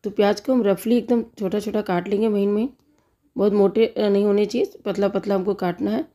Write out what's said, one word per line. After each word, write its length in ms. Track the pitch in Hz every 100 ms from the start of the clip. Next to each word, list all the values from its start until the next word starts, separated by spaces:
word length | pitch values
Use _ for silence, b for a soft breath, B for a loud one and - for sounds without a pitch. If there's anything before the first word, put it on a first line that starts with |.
तो 60 | 208
प्याज 320 | 202 202 208
को 120 | -
हम 100 | 254
रफली 340 | 202 190 220 240
एकदम 260 | 240 240
छोटा 360 | 226 - 190 208
छोटा 220 | 208 208
काट 260 | 208 175 185
लेंगे, 200 | 202 226
महीन 220 | 208 202
महीन, 200 | 208 254 - _ _ _ _ _ -
बहुत 160 | 202
मोटे, 320 | 202 196 196 220
अ, 240 | - 208
नहीं 160 | 202 208
होने 200 | 202 202
चाहिए, 260 | 240 392 - -
पतला 220 | 196 202
पतला 280 | 202 196 196
हमको 180 | 185
काटना 380 | 190 180 175 202
है। 160 | 220 320